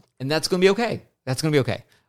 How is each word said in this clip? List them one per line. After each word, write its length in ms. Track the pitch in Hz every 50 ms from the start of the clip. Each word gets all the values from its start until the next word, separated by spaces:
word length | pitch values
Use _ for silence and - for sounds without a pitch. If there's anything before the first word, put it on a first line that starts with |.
| - _ _ -
and 100 | 127 135
that's 160 | 156 160 151
gonna 140 | - 185 180
be 80 | 180 190
okay. 340 | 196 220 240 220 - 87 - _ _ _ -
That's 160 | 131 131 -
gonna 100 | 156 160 151
be 60 | 143
okay. 240 | 123 123 95 - - _ _ _ _